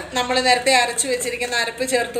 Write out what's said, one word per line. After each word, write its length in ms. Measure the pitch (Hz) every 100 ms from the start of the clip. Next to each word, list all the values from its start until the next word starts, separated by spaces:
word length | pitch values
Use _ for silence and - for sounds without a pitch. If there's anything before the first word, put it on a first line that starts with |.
| - 254
നമ്മൾ 180 | 247 254 254
നേരത്തെ 260 | 247 262 254
അരച്ചു 260 | 240 240 269
വെച്ചിരിക്കുന്ന 440 | 247 247 240 247 240
അരപ്പ് 240 | 226 226 262
ചേർത്ത് 240 | 247 233